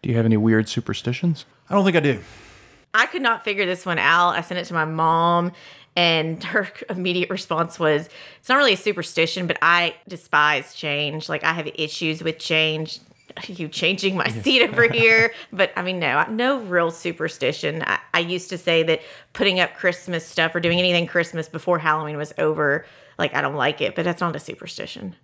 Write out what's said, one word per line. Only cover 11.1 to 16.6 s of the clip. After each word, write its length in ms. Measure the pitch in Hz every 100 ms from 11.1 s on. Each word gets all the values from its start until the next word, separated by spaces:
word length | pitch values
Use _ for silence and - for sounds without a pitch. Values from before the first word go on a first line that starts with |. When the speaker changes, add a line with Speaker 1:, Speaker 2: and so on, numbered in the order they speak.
| 156 156
Speaker 3:
Like, 140 | 156
I 100 | 156
have 140 | 165 151 -
issues 480 | 151 - 160 156
with 160 | 165 160
change." 600 | - 160 156 156 156 - _ _ _ - -
You 220 | 180 156
changing 500 | - 170 190 196 185
my 80 | -
Speaker 1:
Yeah. 160 | 113
Speaker 3:
seat 280 | 101 254 220
over 180 | 226 233
Speaker 1:
<laughs> 40 |
Speaker 3:
here. 420 | 233 226 226 226 - -
But, 180 | 190 185 -
I 60 |
mean, 160 | 180 185
no, 260 | 156 135 165
no 300 | 220 247
real 300 | 269